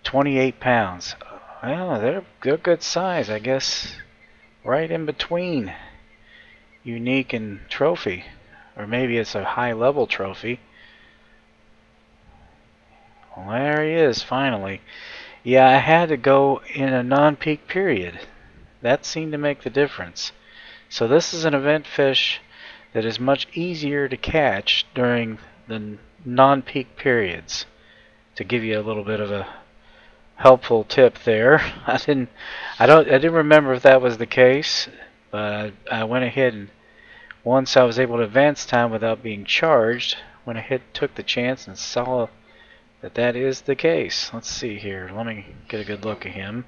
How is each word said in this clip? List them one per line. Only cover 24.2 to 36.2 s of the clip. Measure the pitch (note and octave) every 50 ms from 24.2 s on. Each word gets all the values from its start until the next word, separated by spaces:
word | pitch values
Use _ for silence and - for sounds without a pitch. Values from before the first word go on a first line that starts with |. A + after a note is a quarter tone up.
| - - - D#3+ D3 B2+ G2 G2 - - - - - _ _
during | C3 B2 A#2+ A#2+ A#2+ A#2 A2+ A2 A2 - - - _ _
the | - A2+ A2 G#2+ G#2+ G#2 G2+ - _ _ _ E3+
non-peak | B2+ A#2+ B2+ C3+ C#3 C#3 C3+ B2+ - - C#3+ B2 - _
periods. | - - C#3+ B2 A#2 G#2 F2+ E2+ E2+ E2 - - - - - _ _ _ _ _ _ _ _ _ _ _ _ _
To | - G#2
give | G2+ A#2+ A#2+ A2+
you | A2 G#2+ G#2+
a |
little | G#2 A2 A2 G#2+ G2+
bit | G#2 A2 G#2
of | G#2 G2
a | G#2 G2+ F#2 - - - - _ _ - _ - _ - - - _ _ _ _ _ -
helpful | - C3 C3 B2 - - A#2+ A2 G#2+
tip | - - - B2+ A#2 - - -
there. | A#2+ A2 G#2+ A2+ B2+ D3+ D#3
<laughs> | - - - - -
I | - B2
didn't, | C3 - - D3 C3+ B2 - _ - - - - - - - - -
I | A#2
don't, | B2+ D3+ D#3+ D3+
I | -
didn't | C#3 C3+ C#3+ E3 E3
remember | E3 D3+ D3+ D3+ D3+ D3 C3+ B2+
if | B2 -
that | C#3 C3+ C3
was | B2+ B2 A#2
the | A2 A#2
case, | G#2+ - C3 B2+ B2+ C3 C#3+ D#3 - - - - - - - - - _ _ _ _
but | - G#2 G#2+ G#2 G#2 G#2 G#2+ G#2 G2+ - - B2+
I, | B2 A2+
I | A2
went | A2 A#2+ B2+